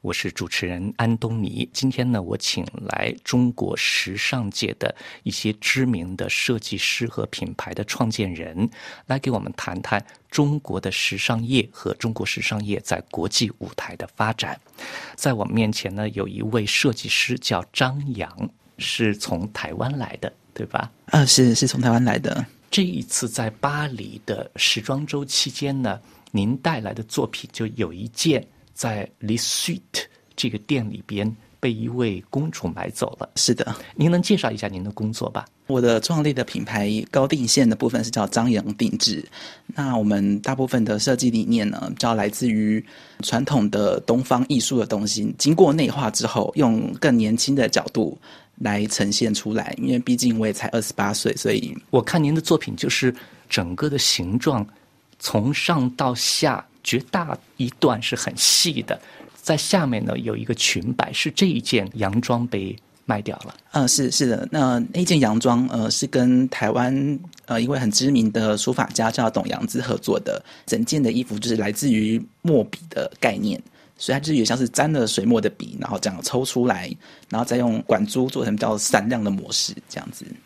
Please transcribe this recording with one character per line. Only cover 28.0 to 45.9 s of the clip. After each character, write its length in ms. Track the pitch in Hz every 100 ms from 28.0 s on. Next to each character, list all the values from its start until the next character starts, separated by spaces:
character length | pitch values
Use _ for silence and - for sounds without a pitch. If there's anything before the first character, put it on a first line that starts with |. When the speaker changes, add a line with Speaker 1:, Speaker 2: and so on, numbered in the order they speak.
| 113
Speaker 1:
件 360 | - 165 131 - _ _
在 360 | - 123 107 98 _
Le 200 | 104 117
Suite 680 | - - - 165 - - - _ _
这 160 | - 123
个 80 | 107
店 320 | - 143 110
里 100 | 101 -
边 300 | 101 107 113 - _
被 120 | 131
一 160 | 110 113
位 320 | 123 117 92 -
公 200 | 135 156
主 160 | - 90
买 240 | 80 90
走 260 | - - -
了。 100 | - -
Speaker 2:
是 180 | -
的。 180 | 120 - 117 -
Speaker 1:
您 160 | - 156
能 100 | 175
介 160 | 180 196
绍 140 | 127
一 60 | 107
下 100 | 104
您 160 | 92
的 80 | 98
工 220 | 104 107
作 180 | 110 -
吧？ 160 | 104 - _ _
Speaker 2:
我 120 | 131
的 200 | 120 113
创 240 | - 165
立 80 | 151
的 100 | 131
品 220 | 120 -
牌 260 | - 110 104 107 -
高 160 | - 135
定 180 | 147 117
线 220 | - 127
的 80 | 107
部 120 | 120
分 140 | 117
是 80 | 113
叫 160 | 113 101
张 240 | - 120
扬 240 | 110 92
定 240 | 104 113 -
制。 260 | - 85 - - - - _
那 280 | - 139 123
我 60 |
们 340 | 104 101 101 101
大 120 | 120
部 140 | 135 131
分 180 | 131
的 140 | 110 107
设 160 | 120
计 160 | 123 127
理 140 | 113
念 260 | 107 117 104
呢， 100 | - -
比 40 |
较 180 | - 123
来 160 | 110 104
自 220 | 107 123
于 340 | 107 107 107 - - - -
传 220 | - 117
统 260 | 131 143 104
的 300 | 101 101 -
东 200 | - 117
方 240 | 139 123 127
艺 100 | 139
术 220 | - 127
的 40 |
东 220 | 110 107 104
西， 260 | 107 110 -
经 160 | 143
过 180 | 165 185
内 160 | 156
化 220 | 131